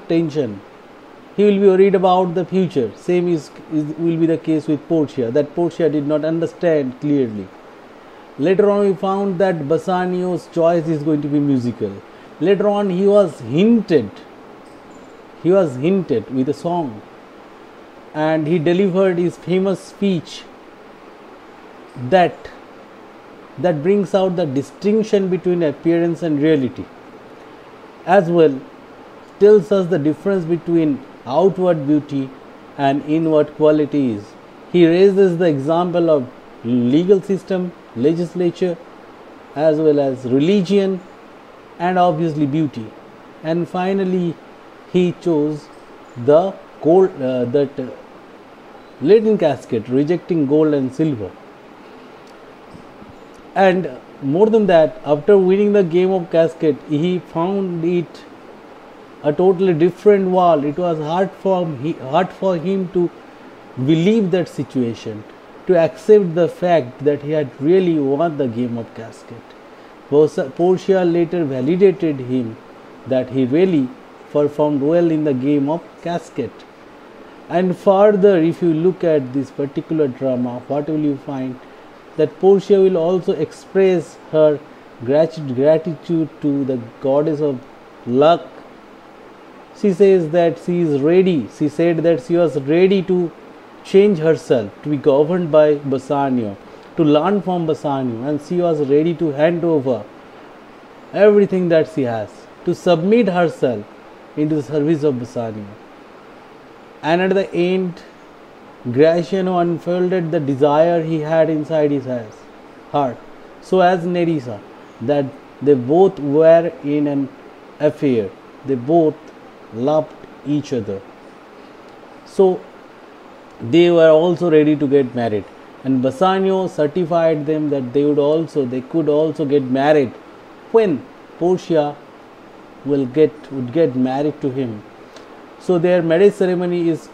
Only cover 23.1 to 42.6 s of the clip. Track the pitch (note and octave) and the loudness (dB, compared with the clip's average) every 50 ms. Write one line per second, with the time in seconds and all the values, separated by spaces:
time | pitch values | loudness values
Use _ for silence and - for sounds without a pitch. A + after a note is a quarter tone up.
23.1 | - - - - - - - - - - C#3 F3+ E3 D3 C#3+ F#3 G3+ G#3 F#3+ - | -20 -20 -20 -20 -20 -20 -20 -20 -14 -4 -2 -2 -2 0 0 0 0 0 0 0
24.1 | - F#3+ F#3+ F#3+ F3 F3+ F3 D3 B2+ C#3+ C3 - - - - G#3 G#3 A3 G#3 G#3+ | 0 0 0 0 -2 -2 -4 -2 -2 -4 -6 -6 -12 -6 -2 0 0 0 0 0
25.1 | - G3+ F#3+ F#3 F#3 F3+ - F3+ F3+ F3 E3+ D3 C#3 - - E3 E3+ E3+ E3+ E3+ | 0 0 0 0 -4 -2 -2 -2 -2 0 0 -2 -2 -2 -2 0 0 2 0 -2
26.1 | E3 - F3 E3 D3+ C#3 C#3+ D#3+ D#3+ C#3+ B2+ A2+ - - F2+ - - - - - | -2 -4 -4 -2 -2 0 2 2 2 2 0 -2 -6 -8 -16 -16 -16 -20 -20 -20
27.1 | - - - - - - - - - - - - - - - - - - - E3 | -20 -20 -20 -20 -20 -20 -20 -20 -20 -20 -20 -20 -20 -20 -20 -20 -20 -18 -4 2
28.1 | F3+ G3+ F3 E3 E3+ E3+ D#3+ D3 C3+ C3+ - - - - - - - - - - | 2 2 2 2 2 4 4 4 2 -2 -10 -16 -20 -20 -20 -20 -20 -20 -20 -20
29.1 | - - - - - - G3 G#3 G#3+ G#3 E3+ - G3+ G3 F#3 D#3+ F3+ D#3+ C#3 D#3 | -20 -20 -20 -20 -4 2 6 6 6 6 4 2 0 -2 0 0 -2 -2 0 -2
30.1 | D3 - - G3 G3 F#3+ E3 D#3+ F3 D#3+ - E3+ E3+ E3 D#3+ D3+ C3+ - - - | -2 -2 -4 -4 -4 -2 -2 -2 -4 -4 -2 -2 0 0 2 0 -2 -4 -6 -16
31.1 | - - - A#2 C3 D#3+ F#3 G3 E3 F#3 F#3 F3+ E3+ D#3 C#3 C#3 D3+ D3 C#3+ - | -20 -18 -10 -4 -2 2 2 2 2 2 0 0 0 0 0 0 0 0 0 -4
32.1 | C#3+ C#3 C3+ C3 - - - - - - - - - - C#3+ C#3 C#3 C#3+ - D3+ | -6 -6 -6 -8 -10 -18 -20 -20 -20 -20 -20 -20 -10 -2 0 0 0 0 -2 -2
33.1 | D3+ E3 E3 D#3+ D#3 D3+ D3+ D3 - - D3+ D3+ D#3 D3+ D3 C3+ - D3 C3+ B2 | -2 -2 0 2 2 2 2 0 -2 0 2 2 4 2 0 0 0 -2 0 0
34.1 | A2 G2+ G#2 - - - - - - - - - - F3 E3+ E3 E3 F3+ G3 G3+ | -2 -4 -8 -14 -20 -20 -20 -20 -20 -20 -20 -4 2 4 4 4 6 6 4 4
35.1 | F#3+ G3 G3 F#3 E3+ E3 F3 E3+ D3 C3+ C3+ D3 E3 E3+ F3+ F3+ E3+ F3 E3+ E3 | 4 4 2 2 2 2 0 0 0 0 -2 -2 0 0 0 0 0 0 2 2
36.1 | D#3 C#3+ B2 - - - - - - - - A#2 B2 B2 A#2+ B2 C3+ D#3+ F3+ F#3 | 2 2 0 -4 -12 -20 -20 -20 -20 -12 -6 -2 0 0 0 2 2 2 2 4
37.1 | G#3 F#3+ - - G3 F3+ - - F#3+ F3+ F3+ F3+ E3+ - - - - A2+ B2 D3+ | 2 2 2 -2 -6 -6 -4 -6 -6 -4 -4 -6 -10 -14 -20 -16 -8 -2 0 0
38.1 | E3+ E3 F3 E3 - F3 F3+ E3+ E3+ - F#3 F3+ E3 - - - - - - - | 0 0 -4 -6 -4 -2 -2 -2 -2 -2 -4 -4 -4 -6 -12 -20 -20 -20 -20 -20
39.1 | - - - - - - - - - C#3 D#3 D#3+ D3+ D3+ D#3+ D3+ D3 C#3+ C#3 C3+ | -20 -20 -20 -20 -20 -20 -20 -16 -6 0 0 2 2 2 2 2 2 2 0 -2
40.1 | C3 B2 B2 A#2+ B2 C#3 C#3+ F3 G3+ G#3 F3 D#3+ G3+ G3+ G3 F#3+ F#3+ F3+ - - | -4 -6 -4 0 0 2 2 4 2 2 2 2 0 0 0 0 -4 -6 -8 -16
41.1 | - - - - - - - - - - - - - - E3+ F3+ F#3 F3+ F3+ F3+ | -20 -20 -20 -20 -20 -20 -20 -20 -20 -20 -20 -20 -12 -6 -4 -2 0 2 2 2
42.1 | E3 D#3 E3+ E3 D3 D3+ D3+ C3+ C3+ D#3+ | 2 0 -2 -4 -2 -2 -2 -2 0 -2